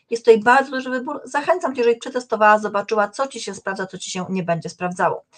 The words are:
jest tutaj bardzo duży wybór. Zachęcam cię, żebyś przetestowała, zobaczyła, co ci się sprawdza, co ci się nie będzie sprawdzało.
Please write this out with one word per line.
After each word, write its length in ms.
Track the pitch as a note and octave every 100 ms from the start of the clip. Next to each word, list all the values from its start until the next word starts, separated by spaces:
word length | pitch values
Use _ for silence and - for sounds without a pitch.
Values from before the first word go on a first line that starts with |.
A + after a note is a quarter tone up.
| _
jest 160 | A#3 A#3
tutaj 140 | A3
bardzo 320 | A3 C4 C4+
duży 180 | C4 B3+
wybór. 320 | B3+ C4 D4
Zachęcam 520 | - D4 D4 F4 D#4+ B3+
cię, 80 |
żebyś 160 | A#3 A#3
przetestowała, 600 | C4 B3+ B3 G#3+ G#3+ G#3+
zobaczyła, 480 | G#3+ G3+ G3+ G#3+ G#3
co 200 | - C4+
ci 140 | -
się 140 | - G3
sprawdza, 320 | - G3 F#3+
co 100 | F#3
ci 140 | -
się 140 | F#3+ F3+
nie 140 | F#3+
będzie 260 | E3+ E3 F3
sprawdzało. 560 | - F3+ F#3 E3+ - -